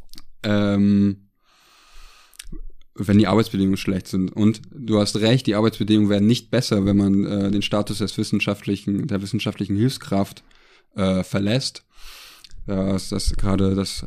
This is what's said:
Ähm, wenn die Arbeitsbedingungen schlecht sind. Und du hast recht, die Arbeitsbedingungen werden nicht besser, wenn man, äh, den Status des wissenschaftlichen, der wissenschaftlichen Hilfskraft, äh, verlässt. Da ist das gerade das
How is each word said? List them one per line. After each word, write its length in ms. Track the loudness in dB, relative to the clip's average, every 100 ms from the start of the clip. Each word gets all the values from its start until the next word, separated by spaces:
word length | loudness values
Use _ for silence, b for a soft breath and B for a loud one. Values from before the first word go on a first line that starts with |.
| -16 -14 -14 -6
Ähm, 840 | 0 2 2 4 4 4 2 0 _ b b b b b b b b b b -20 -14 -12 -12 -14 -14 -6
wenn 220 | 2 4
die 80 | 4
Arbeitsbedingungen 520 | 2 2 0 0 0
schlecht 280 | -2 -6 -4
sind. 240 | -2 -2
Und 300 | 2 2 0 -6
du 280 | -10 -2 0
hast 160 | 0 0
recht, 300 | 2 2 2
die 80 |
Arbeitsbedingungen 560 | 2 0 0 2 4 4
werden 180 | 4 4
nicht 220 | 2 0
besser, 340 | -2 0 2
wenn 120 | 2 4
man, 260 | 4 2
äh, 260 | 0 -2 0
den 120 | 0
Status 360 | 0 -2 -2 -4
des 180 | -4 -4
wissenschaftlichen, 880 | -2 -2 -2 -4 -4 -4 -2 -4 -2
der 140 | -4
wissenschaftlichen 520 | -4 -4 -4 -4 -2
Hilfskraft, 720 | 0 0 -2 -2 -2 -2 -6 b b b b b
äh, 300 | -2 0 0
verlässt. 600 | -2 -2 0 0 -2 -10 -18 B B B B B B -12 -6
Da 280 | -2 0
ist 160 | -2 -4
das 220 | -4 0
gerade 420 | 0 2 2 2
das 320 | 2 -2 -6